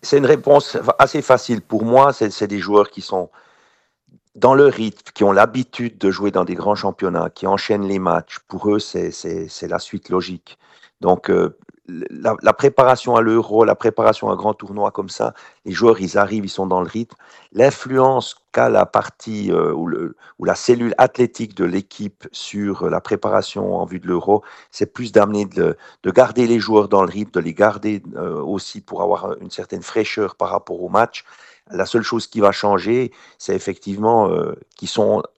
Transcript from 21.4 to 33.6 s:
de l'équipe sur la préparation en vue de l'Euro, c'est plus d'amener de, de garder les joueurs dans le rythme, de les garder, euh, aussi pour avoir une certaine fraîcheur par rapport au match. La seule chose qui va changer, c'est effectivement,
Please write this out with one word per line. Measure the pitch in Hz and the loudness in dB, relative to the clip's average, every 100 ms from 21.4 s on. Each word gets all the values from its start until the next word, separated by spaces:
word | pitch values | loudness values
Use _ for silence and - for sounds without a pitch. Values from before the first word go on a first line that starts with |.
| 113 - | -12 -4
de | 87 | -2
l'équipe | 90 98 - 104 _ - | -2 -6 -12 -12 _ -20
sur | - - 101 101 95 87 | -16 -12 -8 -6 -4 -4
la | 82 | -4
préparation | - 101 101 101 - - 98 92 | -4 -4 0 0 -2 -6 -4 -4
en | 87 | -6
vue | 92 | -8
de | 90 | -4
l'Euro, | 87 90 104 - - _ | -4 2 0 0 -20 _
c'est | - 104 | -8 -8
plus | - 123 | -6 0
d'amener | 104 101 104 101 | 2 2 0 -4
de, | 90 85 80 - _ | 0 -2 -2 -12 _
de | - | 0
garder | 92 127 120 120 | 4 4 4 2
les | 117 | 2
joueurs | 104 107 101 | 2 2 4
dans | 101 | 2
le | 92 | 2
rythme, | 92 104 | -2 -4
de | 90 | -4
les | 85 82 | -4 2
garder, | 104 101 107 104 85 - | 0 2 -6 -6 -8 -10
euh, | 90 78 | -8 -6
aussi | 71 95 - - | -6 -8 -10 -18
pour | - 87 | -14 -4
avoir | 92 90 95 90 | -2 -2 -4 -10
une | 95 | -12
certaine | - 98 95 | -14 -12 -12
fraîcheur | - - 107 - 101 - | -6 -4 -4 -2 -6 -4
par | 92 | -4
rapport | 92 - 87 | -4 -6 -10
au | 90 | -2
match. | 92 117 - - - - _ _ | 0 0 -4 -20 -20 -20 _ _
La | 90 95 | -6 -2
seule | 117 | -2
chose | 107 117 - | -2 -6 -6
qui | 113 | 2
va | 101 | 2
changer, | 98 104 101 90 120 120 _ - _ | 4 0 0 0 -2 -2 _ -20 _
c'est | - | -6
effectivement, | 95 | -4